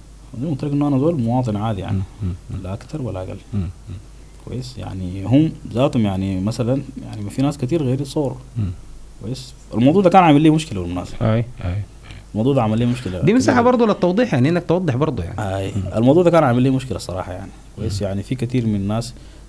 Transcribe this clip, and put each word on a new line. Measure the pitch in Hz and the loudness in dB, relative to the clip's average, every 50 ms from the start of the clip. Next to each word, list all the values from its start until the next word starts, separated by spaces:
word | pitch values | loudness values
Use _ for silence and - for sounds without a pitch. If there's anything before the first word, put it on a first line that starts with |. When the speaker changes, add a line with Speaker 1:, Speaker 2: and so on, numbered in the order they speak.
| - - - - - - - 113 | -14 -20 -20 -20 -20 -16 -10 -6
Speaker 1:
زي | 135 | -4
ما | 170 | -4
قلت | 165 131 151 | -4 -4 -4
لك | 147 | -2
إنه | 143 143 147 | 0 0 0
أنا | 147 139 131 | 2 2 2
زول | 139 165 175 139 | 2 2 0 0
مواطن | 113 113 120 127 127 117 104 | 0 0 0 0 0 0 -2
عادي | 101 107 113 107 92 | -2 -2 -4 -4 -4
يعني. | 92 95 98 | -4 -4 -4
Speaker 2:
مم. | 95 95 - - - 104 | -4 -4 -6 -8 -8 -6
مم. | 90 87 - - - 90 | -6 -6 -8 -10 -10 -10
مم. | 92 90 | -10 -8
Speaker 1:
لا | 90 95 | -8 -10
أكتر | - - - - 156 | -10 -10 -10 -8 -6
ولا | 131 107 92 92 | -6 -6 -6 -6
أقل. | 92 98 98 98 - - - | -8 -10 -10 -14 -12 -6 -4
Speaker 2:
مم. | 101 | -4
مم. | 87 87 - - - - 92 92 - - - - - - - - - | -4 -4 -6 -12 -14 -16 -16 -16 -16 -18 -20 -20 -20 -20 -20 -18 -14
Speaker 1:
كويس؟ | - - 123 127 123 - | -10 -10 -10 -10 -10 -12
يعني | - 92 98 98 95 92 90 92 95 95 | -12 -10 -10 -8 -6 -6 -6 -6 -6 -2
هم | 92 123 147 160 160 - - - - 101 | 2 4 4 4 2 0 -6 -12 -6 -2
ذاتهم | 113 135 147 - 123 107 | 0 0 2 2 2 0
يعني | 101 95 95 95 98 98 92 | 2 0 0 -2 -2 -2 -2
مثلًا | 92 107 117 - 117 113 131 139 - - - - - | -2 -2 -2 -2 -2 -2 -2 -2 -4 -8 -14 -14 -14
يعني | 117 110 107 | -12 -12 -10
ما | 101 101 | -10 -8
في | - - | -4 -2
ناس | 135 143 143 | -2 -2 -2
كتير | - 123 123 165 165 143 | -2 -4 -2 -2 0 0
غير | 123 131 - | 0 -2 -2
يتصوروا. | 143 - - 151 143 123 - - - - - | -4 -4 -4 -2 -2 -2 -4 -8 -14 -10 -6
Speaker 2:
مم. | 117 101 87 90 - - - - - - - - - | -4 -4 -4 -6 -8 -14 -18 -18 -18 -18 -20 -18 -14
Speaker 1:
كويس؟ | - 113 131 - - - - - - - - | -10 -10 -8 -10 -10 -16 -18 -20 -16 -8 -2
الموضوع | 107 123 139 160 202 | 2 4 6 6 6
ده | 196 180 | 6 8
كان | - 190 175 | 8 8 8
عامل | 160 143 143 | 8 6 8
لي | 160 156 | 6 6
مشكلة | 151 160 156 - 107 95 | 4 4 0 -4 -6 -6
بالمناسبة. | 87 87 90 90 90 - - - 117 110 110 | -6 -4 -4 -6 -6 -8 -6 0 0 2 2
Speaker 2:
أي، | 117 117 117 - - 90 | 2 0 -4 -8 -8 -6
أي. | 87 90 104 98 - - - - - - - - - - | -4 -4 -4 -6 -8 -12 -20 -20 -18 -18 -18 -16 -8 -4
Speaker 1:
الموضوع | 104 113 135 143 | -2 0 2 2
ده | 135 113 | 2 2
عمل | 107 110 113 | 2 2 2
لي | 120 | 2
مشكلة | 120 123 123 - 95 90 90 | 0 0 -2 -4 -6 -4 0
Speaker 2:
دي | - 160 220 | 2 4 4
مساحة | 262 - - 262 247 | 4 4 4 4 4
Speaker 1:
كبيرة. | 233 254 | 4 4
Speaker 2:
برضه | 247 226 233 | 4 4 4
للتوضيح، | 214 190 - - 175 185 220 247 - 170 | 2 2 2 2 2 2 2 0 2 2
يعني | 127 123 151 | 2 4 4
إنك | 175 175 175 | 2 0 0
توضح | - 160 185 190 156 117 | 0 0 0 2 0 0
برضه | 127 156 156 131 113 85 | 0 0 -2 -2 -4 -6
يعني. | 87 90 95 107 95 95 | -6 -6 -6 -4 -4 -4
Speaker 1:
أي. | 98 98 95 98 | -4 -4 -4 -4
Speaker 2:
مم. | 98 92 92 90 | -4 -6 -2 0
Speaker 1:
الموضوع | 110 117 131 147 175 180 | 2 4 6 6 6 6
ده | 170 | 6
كان | 170 165 151 | 6 6 4
عامل | 127 120 123 127 | 4 4 4 2
لي | 135 | 2
مشكلة | 131 131 131 127 92 | 0 0 -2 -4 -8
الصراحة | 85 - - 92 92 87 87 90 | -6 -6 -8 -8 -8 -8 -8 -8
يعني. | 92 98 92 - - - - - | -10 -12 -14 -16 -20 -20 -18 -10
كويس؟ | - - 90 98 98 | -6 -6 -4 -4 -2
Speaker 2:
مم. | 101 | -4
Speaker 1:
يعني | 95 98 98 98 | -2 -4 -4 -4
في | - 131 | -4 -4
كتير | 127 131 120 - 127 113 | -4 -4 -2 -2 0 0
من | 110 104 | 0 0
الناس | 101 98 101 107 113 120 - - - - - - - - | 0 0 -2 -2 -2 -4 -6 -12 -16 -20 -20 -20 -20 -20